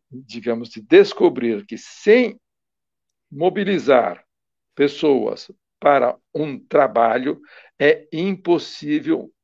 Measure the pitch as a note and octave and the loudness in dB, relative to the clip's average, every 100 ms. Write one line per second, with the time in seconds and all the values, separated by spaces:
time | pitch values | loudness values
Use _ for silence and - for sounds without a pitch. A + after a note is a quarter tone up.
0 | _ C3 C3 A#2 A2 A#2 A#2 - G#2+ F3 | _ -20 -16 -12 -8 -8 -8 -14 4 4
1 | G3 - F3 C3 A#2 G#2 G2+ - - - | 4 2 0 0 -4 -4 -8 -16 -16 -8
2 | - A#3 A#3+ - _ _ _ _ _ _ | 2 4 2 -6 _ _ _ _ _ _
3 | _ _ _ C#3 F3 F3+ G3 F#3 A#2+ C3 | _ _ _ -4 -2 -2 -2 -2 2 2
4 | F#2+ - _ _ _ _ _ - C#3+ C#3+ | 2 -6 _ _ _ _ _ -2 -2 0
5 | D#3 C3 A2 - - - _ _ - C#3 | 0 0 0 -8 -12 -20 _ _ 2 2
6 | B2 - _ D3+ D3+ C3 - D#3 C3+ A#2 | 2 -4 _ -8 -8 -8 -4 0 0 2
7 | A#2 A#2 C3 D#3 - - _ - C#3+ D#3 | 0 0 -4 -8 -12 -20 _ -2 0 0
8 | - D#3 F#3+ F#3+ E3+ E3+ - - D3+ D3+ | -2 -6 -6 -6 -2 -2 -2 -14 -4 -4
9 | D3 E3 - _ | -2 -4 -6 _